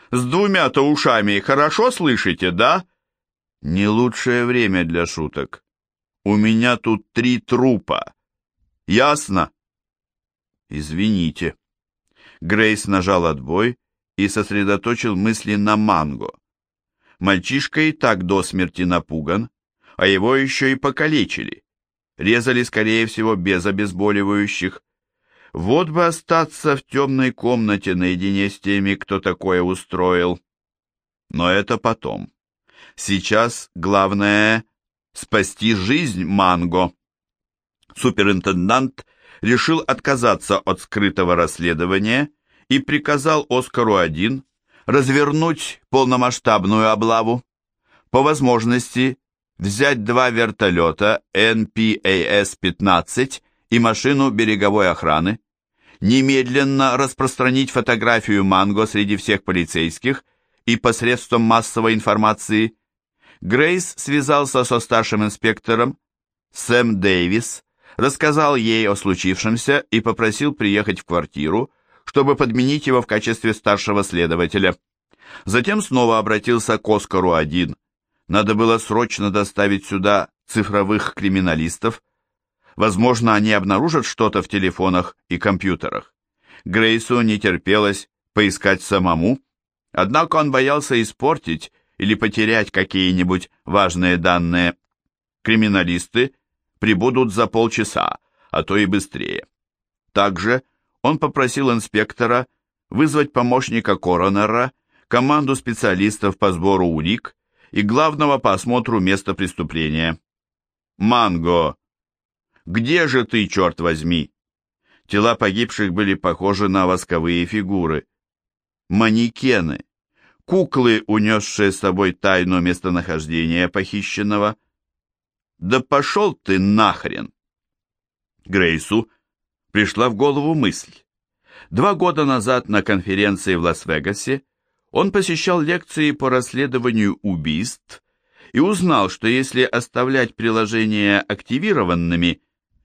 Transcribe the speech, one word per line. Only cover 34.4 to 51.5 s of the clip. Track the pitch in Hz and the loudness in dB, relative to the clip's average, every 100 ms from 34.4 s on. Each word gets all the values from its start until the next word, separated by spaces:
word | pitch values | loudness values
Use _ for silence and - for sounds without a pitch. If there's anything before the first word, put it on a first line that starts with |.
| 107 113 - _ _ _ _ | 2 0 -4 _ _ _ _
спасти | - - 107 92 - 110 | -20 -2 -2 -2 -2 0
жизнь | 107 92 151 156 92 | 0 0 -2 -2 -4
Манго. | 82 98 92 87 87 90 87 - _ _ _ _ _ _ _ _ _ - | -2 2 4 2 0 0 0 -4 _ _ _ _ _ _ _ _ _ -4
Суперинтендант | - - 101 92 98 90 92 127 131 - - _ _ - | -2 0 0 0 -2 -2 0 0 0 -8 -20 _ _ -8
решил | 104 123 - 165 | -2 0 0 -2
отказаться | - 127 - 135 117 113 - 95 | -2 -4 -2 0 2 0 0 -2
от | - 92 | -2 -6
скрытого | - 107 101 - 87 87 | -6 -2 -2 0 0 2
расследования | 82 - 85 80 90 95 104 123 147 _ _ _ _ | 0 -2 -2 -2 0 0 0 -2 -2 _ _ _ _
и | 135 | -2
приказал | 135 147 147 143 147 156 - | 0 -4 -2 -2 0 -2 0
Оскару | 123 127 - 113 | -2 -2 -2 2
один | 98 85 78 107 135 - _ _ _ - | 2 2 0 -4 -4 -10 _ _ _ 0
развернуть | 143 131 139 143 156 165 156 - - _ | 2 2 2 2 0 0 -2 -8 -14 _
полномасштабную | 131 131 127 123 120 123 107 95 110 110 | 0 2 2 0 0 2 2 2 2 2
облаву. | 107 113 113 113 123 - _ _ _ _ _ _ | 2 2 2 0 -2 -6 _ _ _ _ _ _
По | 127 | 2
возможности | 143 151 131 120 113 123 - 123 131 127 _ _ _ - | 2 2 2 2 2 0 -2 -2 -2 -2 _ _ _ -8
взять | 98 101 139 127 | -6 0 0 0
два | 104 123 127 | 0 2 2
вертолета | 117 117 104 101 85 82 80 104 110 - | 2 -2 0 2 4 2 2 0 0 -2
Н | 95 110 | 0 2